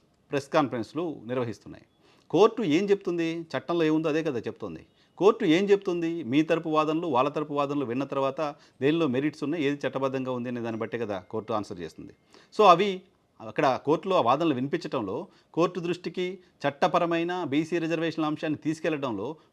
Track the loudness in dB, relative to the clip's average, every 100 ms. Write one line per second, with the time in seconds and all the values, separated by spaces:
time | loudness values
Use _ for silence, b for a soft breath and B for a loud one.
0 | _ _ _ -4 0 2 2 -2 -6 -6
1 | -6 -8 -6 -4 -4 -6 -16 -20 _ _
2 | b b _ 4 6 4 2 2 4 2
3 | 0 -2 -2 -4 -6 -6 -2 0 2 2
4 | 2 0 -2 -4 -6 -8 -10 -10 -16 b
5 | b 2 4 4 4 4 6 2 2 -2
6 | -4 -4 0 0 2 0 2 0 2 0
7 | 0 2 2 -2 -4 -2 -2 -2 -2 -4
8 | -4 -2 -2 -2 -6 -8 b _ 0 2
9 | 0 0 -2 -4 -6 -2 -2 -2 -4 -2
10 | -2 -2 -4 -6 -6 -6 -6 -6 -6 -6
11 | -4 -6 -6 -10 -4 -4 -6 -10 -12 -14
12 | -20 -20 b b b 6 8 8 4 -2
13 | -10 _ _ -18 -6 0 2 2 2 0
14 | 2 2 4 2 2 0 -2 -4 -4 -4
15 | -4 -6 -10 b b -2 0 -2 -6 -6
16 | -6 -6 -6 -8 b _ -4 0 2 2
17 | 2 0 -2 -4 -2 -2 0 -2 -2 -2
18 | -2 -2 -4 -2 -4 -4 -4 -4 -2 -2
19 | -4 -4 -8 -10 b